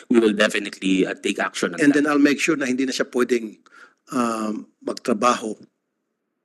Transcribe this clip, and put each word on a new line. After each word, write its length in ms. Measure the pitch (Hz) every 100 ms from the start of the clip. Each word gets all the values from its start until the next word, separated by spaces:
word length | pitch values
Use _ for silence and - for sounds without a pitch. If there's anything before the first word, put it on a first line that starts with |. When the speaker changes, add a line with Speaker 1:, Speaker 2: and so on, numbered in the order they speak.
| -
Speaker 1:
we 160 | 120
will 80 | 113
definitely, 720 | 101 107 107 101 - 95 95
uh, 160 | 87 98
take 240 | 101 101
action 320 | 101 - 98
on 80 | 85
Speaker 2:
And 80 | 147
Speaker 1:
that. 160 | 143 147
Speaker 2:
then 0 |
I'll 160 | 143
make 160 | 143 139
sure 160 | -
na 160 | 151 135
hindi 160 | 127 131
na 80 |
siya 160 | - 135
pwedeng, 480 | 127 120 120 110 - _ - - _ -
um, 560 | 131 117 113 107 104 - _ -
magtrabaho, 720 | 107 - 107 123 117 110 104 - _ _ _ _ _ _ _